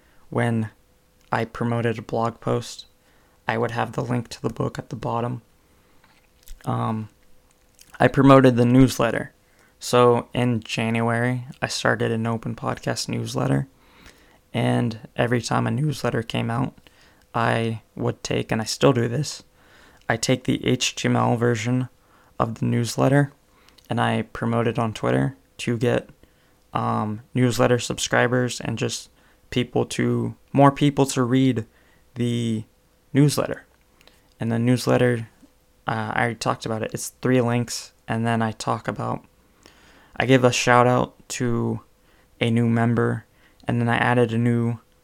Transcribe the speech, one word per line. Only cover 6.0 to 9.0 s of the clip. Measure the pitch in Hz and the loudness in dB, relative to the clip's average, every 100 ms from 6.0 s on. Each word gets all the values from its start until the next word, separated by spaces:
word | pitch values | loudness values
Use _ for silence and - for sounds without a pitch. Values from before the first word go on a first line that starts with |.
| _ _ _ _ - - - | _ _ _ _ -20 -14 -8
Um, | 120 117 110 110 - _ - _ _ _ _ - - | -6 -4 -6 -8 -16 _ -20 _ _ _ _ -20 2
I | 127 | 2
promoted | - 135 135 131 117 | 6 8 10 8 6
the | 123 | 6
newsletter. | 127 131 - | 6 6 4